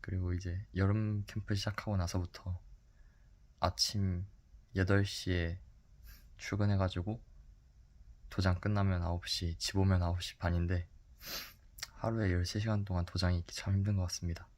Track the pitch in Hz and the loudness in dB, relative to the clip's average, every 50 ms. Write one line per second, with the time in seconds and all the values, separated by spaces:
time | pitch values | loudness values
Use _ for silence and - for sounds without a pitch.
0 | - - 92 92 90 90 90 90 92 90 85 92 104 - - 90 98 98 101 110 | -6 -4 -4 -2 0 0 -2 -2 -2 -4 -6 -6 -8 -4 0 2 4 4 4 2
1 | 110 107 107 104 98 - - 110 101 - 107 101 - 107 101 - - - 104 95 | 2 0 0 -2 -4 -4 -6 -8 -4 -2 -2 0 0 -2 -4 -4 -4 -2 0 0
2 | 87 87 - 98 87 85 - - - 90 90 87 - - - - _ - - - | 0 0 0 -2 -4 -4 -8 -10 -6 -6 -6 -6 -8 -16 -20 -20 _ -20 -20 -20
3 | - - - - - - - - - - - - - 92 92 - - - - 104 | -20 -20 -20 -20 -20 -20 -20 -20 -20 -20 -8 0 0 0 2 2 -2 -2 0 0
4 | 98 95 92 87 95 98 - - - - - - - - - 95 95 92 98 101 | 0 0 0 -2 -4 -8 -10 -20 -20 -20 -20 -20 -20 -6 0 0 4 4 4 4
5 | 101 98 - - - 92 92 87 85 85 85 92 - - - - - - - - | 4 2 -2 -6 -2 -2 0 0 0 -2 -4 -6 -12 -18 -20 -20 -20 -20 -20 -20
6 | - - - - - - - - - - - 104 104 101 101 98 98 90 - 90 | -20 -20 -20 -20 -20 -20 -20 -14 -8 -6 -2 2 2 4 4 4 2 2 0 -2
7 | 87 104 107 113 - - - - - - - - - - - - - - - - | -4 -4 -6 -8 -10 -18 -20 -20 -20 -20 -20 -20 -20 -20 -20 -20 -20 -20 -20 -20
8 | - - - - - - - - 95 95 90 85 - 101 107 101 98 98 95 87 | -20 -20 -20 -20 -18 -10 -2 2 4 4 2 2 0 0 2 2 4 2 2 2
9 | 85 85 87 87 - - - - 90 85 82 - - - - 98 95 95 95 90 | 0 -2 -2 -4 -4 -4 -6 -2 -2 -4 -4 -4 -6 -2 2 4 4 6 6 4
10 | 87 87 87 87 - - - _ - 87 85 85 85 85 92 87 85 - - - | 4 2 0 -2 -4 -8 -10 _ 0 0 2 2 2 2 0 -2 -2 -6 -14 -20
11 | - - - - - - - - - - - - - - - - - - - - | -20 -20 -20 -18 -12 -10 -10 -10 -10 -12 -18 -20 -20 -20 -16 -16 -16 -16 -12 -4
12 | - 110 113 113 110 95 90 90 90 90 - 107 107 113 107 104 101 98 92 87 | -2 -2 0 2 2 4 4 4 2 0 -2 -2 0 0 0 0 0 0 0 0
13 | 87 - - 87 90 90 90 87 85 - - - - - 98 98 98 104 104 95 | 0 0 -2 0 2 2 2 2 0 -4 -10 -8 -2 0 2 2 2 2 2 2
14 | 92 87 - - - 85 82 - - - - | 0 -2 -4 -4 -4 -4 -4 -6 -8 -18 -20